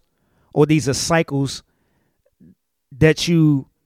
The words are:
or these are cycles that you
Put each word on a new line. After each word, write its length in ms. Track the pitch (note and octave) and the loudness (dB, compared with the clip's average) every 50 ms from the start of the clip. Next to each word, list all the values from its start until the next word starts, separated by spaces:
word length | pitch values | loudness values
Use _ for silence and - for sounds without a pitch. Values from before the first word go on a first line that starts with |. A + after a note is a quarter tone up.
| _ _ _ _ _ _ _ _ _ _ - | _ _ _ _ _ _ _ _ _ _ -2
or 120 | C#3+ D3+ | 0 2
these 240 | D3 D#3 D#3 A2 C3+ | 2 2 0 0 -2
are 40 | B2+ | -4
cycles 680 | - - - E3 E3 E3 - C#3 C#3 C#3 C3 - - - _ _ _ _ _ _ _ _ _ _ _ _ _ _ _ _ - _ _ _ _ _ _ _ _ | -4 -4 -2 -2 -2 -2 -2 -4 -4 -4 -6 -8 -12 -18 _ _ _ _ _ _ _ _ _ _ _ _ _ _ _ _ -20 _ _ _ _ _ _ _ _
that 360 | C#3+ A#2+ D3+ D#3 D3+ - - | -2 0 2 2 2 0 -2
you 400 | E3+ F3 E3 D#3 D3+ D3 C3+ C3 - _ _ _ | 0 2 2 4 2 2 0 -4 -8 _ _ _